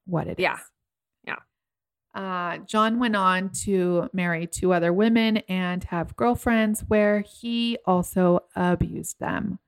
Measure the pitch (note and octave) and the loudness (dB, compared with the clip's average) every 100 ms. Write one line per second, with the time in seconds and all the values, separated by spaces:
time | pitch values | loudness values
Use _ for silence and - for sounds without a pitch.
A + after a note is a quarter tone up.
0 | - E3 D#3 - F3 - - _ _ _ | -6 -4 -4 -2 -2 -2 -10 _ _ _
1 | _ _ - - _ _ _ _ _ _ | _ _ -12 -12 _ _ _ _ _ _
2 | _ G#3+ F#3+ F3+ F3 D#3+ F#3+ A3 A3 A#3 | _ -12 -8 -6 -6 -8 -2 0 2 2
3 | B3 G#3 F#3+ F#3 F#3+ - - F#3+ F3+ F3 | 0 2 2 2 -2 -6 -2 0 2 0
4 | - F#3 F3 E3 E3+ - F#3 F3+ E3+ F3+ | -2 -2 -2 -2 -4 -2 2 2 2 2
5 | A3 A3+ A3 A3 - F#3 F3+ F3+ - F3 | 4 4 2 0 -2 -2 -2 -4 -4 -6
6 | D#3+ - A#3+ B3 B3 A3+ A3 G#3+ - G#3+ | -6 0 0 2 2 2 2 -2 0 2
7 | G#3 G#3 G3+ - A#3 A#3 A#3 A3+ - F3+ | 4 2 -2 -10 -6 -2 -2 -2 0 0
8 | F3 F#3+ F3+ F3 - - F3+ F3 E3+ D#3+ | 2 2 4 4 0 -2 0 2 0 -4
9 | D#3+ - - - G#3 F#3+ | -10 -8 -6 -4 -4 -8